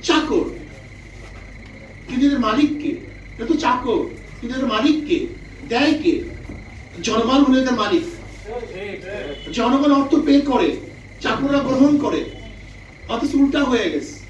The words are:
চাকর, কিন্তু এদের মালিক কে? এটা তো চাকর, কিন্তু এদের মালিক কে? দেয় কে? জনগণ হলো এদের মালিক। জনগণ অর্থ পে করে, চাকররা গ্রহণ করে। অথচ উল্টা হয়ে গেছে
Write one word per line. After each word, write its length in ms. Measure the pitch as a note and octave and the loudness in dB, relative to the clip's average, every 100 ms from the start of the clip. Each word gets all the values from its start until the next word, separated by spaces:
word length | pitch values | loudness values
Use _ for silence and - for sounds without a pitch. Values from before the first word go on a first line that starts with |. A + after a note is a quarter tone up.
চাকর, 460 | - D#4+ D#4 F#3 - - - - - - - - - - - - - - - - - | 2 0 2 0 -2 -8 -14 -16 -18 -18 -18 -18 -16 -16 -16 -18 -18 -18 -18 -18 -6
কিন্তু 180 | B3+ C#4 | 2 2
এদের 140 | C4+ | 4
মালিক 420 | A3 A3 D4 - | 2 4 2 2
কে? 80 | D4+ | -4
এটা 560 | - - - - - A#3 | -6 -10 -16 -16 -10 -2
তো 80 | |
চাকর, 520 | D4+ - A#3+ A#3+ F3+ - - - - | 0 2 0 2 0 -2 -8 -16 -12
কিন্তু 160 | A#3 C4 | -8 -2
এদের 100 | C4 | 0
মালিক 400 | C4+ C#4+ D#4 - | 2 4 4 2
কে? 200 | E3+ - - - - - | 0 -2 -8 -16 -16 -2
দেয় 320 | A#3 D4+ D4 | 2 4 4
কে? 220 | F3 - - - - - - - - E3+ | 2 0 -4 -12 -14 -14 -16 -18 -16 -8
জনগণ 400 | F3 A3 A#3 C4+ | -2 0 4 6
হলো 180 | C#4 C4 | 6 6
এদের 120 | C4 | 4
মালিক। 300 | A#3+ C4+ E3+ - - - - G#3 A#3+ A3+ F#3 G3+ G3 - - - - - | 2 2 2 0 -10 -14 -16 -12 -10 -10 -10 -10 -10 -10 -8 -8 -10 -8
জনগণ 380 | A#3+ A#3 C4+ D4 | -2 2 4 6
অর্থ 240 | C#4 C#4 D#4+ | 4 4 2
পে 260 | C#4+ C#4+ | 6 4
করে, 360 | C#4+ A3+ F3 - - - - - | 6 2 2 0 -8 -16 -18 -8
চাকররা 380 | - A#3+ C#4 C#4+ | -4 -2 2 2
গ্রহণ 380 | C4 C4 C#4+ D4 | 2 4 6 6
করে। 280 | - - - - - - - - - - - | 2 -2 -4 -10 -16 -16 -18 -20 -20 -20 -6
অথচ 260 | A#3 C#4+ C#4 | -2 0 4
উল্টা 280 | C#4 D4 | 4 4
হয়ে 280 | C4+ A#3+ F#3 | 2 2 2
গেছে 280 | D3+ - - - | -2 -6 -14 -18